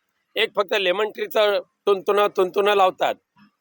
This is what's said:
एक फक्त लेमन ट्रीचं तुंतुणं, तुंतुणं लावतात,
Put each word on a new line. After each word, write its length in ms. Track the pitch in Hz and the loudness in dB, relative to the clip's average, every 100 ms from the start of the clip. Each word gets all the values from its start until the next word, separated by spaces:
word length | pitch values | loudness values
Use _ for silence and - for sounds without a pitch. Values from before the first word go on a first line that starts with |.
| _ _ _ - | _ _ _ -6
एक 140 | 220 208 | -4 -4
फक्त 180 | - 214 | -2 -2
लेमन 300 | 185 180 214 | -2 -2 -4
ट्रीचं 500 | - 214 226 208 196 | -6 -6 0 0 0
तुंतुणं, 680 | - _ - 196 180 202 202 | -6 _ -2 -2 0 0 0
तुंतुणं 460 | - 185 180 202 | 0 -2 2 2
लावतात, 420 | 202 185 - 147 - _ _ _ _ | 4 2 2 -4 -4 _ _ _ _